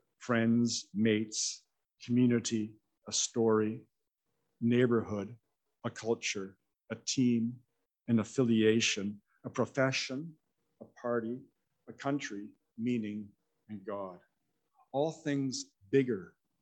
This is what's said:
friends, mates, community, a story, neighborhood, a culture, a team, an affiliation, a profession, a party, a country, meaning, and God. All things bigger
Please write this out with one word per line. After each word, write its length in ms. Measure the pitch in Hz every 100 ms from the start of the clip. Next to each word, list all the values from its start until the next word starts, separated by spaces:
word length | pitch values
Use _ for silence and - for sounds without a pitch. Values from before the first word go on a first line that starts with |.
| _ _
friends, 680 | - 117 113 120 120 - -
mates, 680 | 98 110 107 110 - - - _ _ _ _
community, 680 | - 120 123 117 117 113 110 - _ _ -
a 40 |
story, 680 | - - 117 113 110 107 113 - _ _ _ _ _ _ -
neighborhood, 720 | 117 120 123 117 101 104 104 120 _ _ _ _
a 60 | 113
culture, 680 | - 110 117 - 101 95 98 _ _ -
a 60 | 113 -
team, 480 | - 123 117 117 127 _ _ _ _ -
an 100 | 117
affiliation, 1000 | 101 - 120 110 110 113 - 104 101 104 _ _
a 40 | 123
profession, 840 | - 110 139 131 127 - 131 165 156 _ _ _ -
a 20 | - -
party, 380 | 120 120 110 131 - _ _ _ -
a 40 |
country, 540 | 113 139 143 - 101 107 - _ -
meaning, 500 | 120 120 104 107 104 _ _ _ -
and 100 | 104 98
God. 320 | 101 95 87 _ _ _ _ _ _ _
All 180 | 135 160
things 540 | 156 147 139 135 123 - _ _
bigger 440 | 139 123 98 85 _ _ _